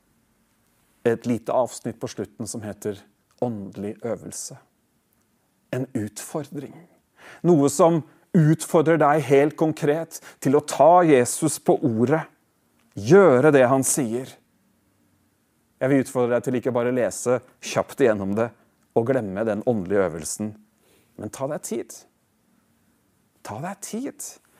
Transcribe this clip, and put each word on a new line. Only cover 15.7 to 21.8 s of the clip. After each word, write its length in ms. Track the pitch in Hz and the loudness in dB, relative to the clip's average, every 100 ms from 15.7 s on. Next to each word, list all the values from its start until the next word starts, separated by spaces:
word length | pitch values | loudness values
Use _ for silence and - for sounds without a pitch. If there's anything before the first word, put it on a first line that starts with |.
| - | -6
Jeg 140 | 135 | 0
vil 100 | 139 | 0
utfordre 320 | 117 127 120 | 0 -2 -2
deg 120 | 120 131 | -2 -2
til 120 | 123 | -4
ikke 160 | 131 | -2
bare 200 | 120 120 | -2 -2
lese 480 | 127 101 - 123 123 - _ | -2 -4 -4 -2 -2 -4 _
kjapt 400 | - 117 - - | -8 -6 -4 2
igjennom 320 | 123 104 98 101 | 2 2 -2 -2
det 120 | 117 - _ _ _ 120 | -4 -6 _ _ _ -2
og 80 | 117 | 0
glemme 400 | 131 104 95 113 | -2 -4 -6 -4
den 160 | 104 127 | -4 -2
åndelige 380 | 110 90 101 90 | -4 -2 0 0
øvelsen. 480 | 80 78 - 107 107 _ _ _ _ _ - | -4 -10 -8 -10 -12 _ _ _ _ _ -16
Men 100 | 107 | -14
ta 120 | - 139 | -10 -8
deg 160 | 156 - | -8 -8
tid. 320 | - | -10